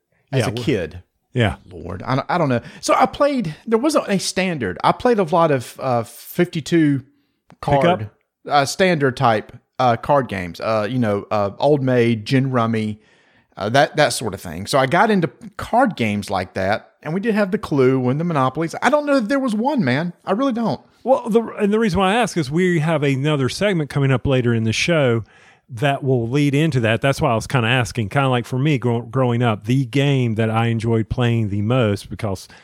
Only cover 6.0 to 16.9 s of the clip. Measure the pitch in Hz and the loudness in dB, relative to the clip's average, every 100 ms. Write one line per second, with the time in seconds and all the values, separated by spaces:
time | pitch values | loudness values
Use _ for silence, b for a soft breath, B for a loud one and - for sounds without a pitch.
6 | 110 - - - 175 170 - 170 151 139 | -4 -10 -12 -2 -2 -2 0 2 2 0
7 | - _ _ _ _ - - 143 135 110 | -4 _ _ _ _ -10 0 2 4 2
8 | 107 _ _ _ - 143 139 - 190 170 | -2 _ _ _ 0 0 2 2 2 4
9 | 139 123 131 110 - - _ - 127 117 | 0 2 2 2 -2 -16 _ -2 0 2
10 | - 143 120 95 90 82 - 110 107 127 | 2 0 0 -6 -8 -6 -2 -2 0 0
11 | 113 101 - 104 101 98 143 147 131 127 | 0 0 -2 -2 -2 0 0 2 2 2
12 | 117 117 107 135 135 127 113 113 107 104 | 2 0 0 0 2 0 0 0 -4 -8
13 | b b b b b - 101 123 156 160 | b b b b b -8 -2 2 2 2
14 | 143 - 113 90 92 80 104 151 165 170 | 0 0 -6 -8 -10 -10 -4 0 2 2
15 | 220 202 160 - - - - 226 269 160 | 2 2 0 -6 -20 -16 -4 0 0 0
16 | 113 104 95 98 92 101 95 110 - | -2 -2 -4 -4 -4 -4 -2 -2 -6